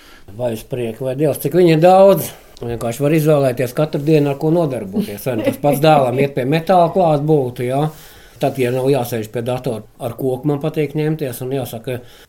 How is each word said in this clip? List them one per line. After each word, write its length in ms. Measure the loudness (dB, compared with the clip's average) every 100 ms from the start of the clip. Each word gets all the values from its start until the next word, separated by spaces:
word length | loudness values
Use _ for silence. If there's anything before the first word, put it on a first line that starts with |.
| -20 -20 -20 -6
Vai 160 | -6
uz 100 | -6
priekšu, 380 | -8 -6 -6 -6
vai 140 | -6 -2
Dievs, 220 | -2 -2
cik 120 | 0
viņi 240 | 4 4 6
ir 40 |
daudz. 500 | 6 8 8 6 0 -12 -20 -12
Vienkārši 400 | -8 -6 -6 -2
var 120 | 0
izvēlēties 600 | 2 4 4 2 0 -4
katru 260 | -2 -4 -2
dienu, 280 | 2 2 2
ar 60 | 0
ko 140 | 0
nodarboties. 720 | 2 0 -4 -6 -6 -6 -6 -6
Vai 100 | -2
nu 80 |
tas 120 | -2 0
pats 220 | 0 2
dēlam 380 | 4 4 4 0
iet 160 | 0
pie 100 | 0
metāla 480 | -2 -2 2 4 4
klāt 300 | 2 2 2
būtu, 400 | 2 0 0 -4
jā. 280 | -4 -2 -2 -6 -20 -20 -20 -4
Tad, 160 | -4 0
ja 120 | -2
nav 160 | 0 0
jāsēž 460 | 0 0 -6 -6
pie 100 | -6
datora, 400 | -4 -4 -4 -8 -10 _
ar 140 | -10
koku 320 | -4 -4 -2 -2
man 140 | -2
patīk 320 | -4 -2 -4
ņemties, 460 | -2 -4 -2 -6 -8
un 80 | -6
jāsaka, 460 | -6 -6 -8 -8 -10 -10 -20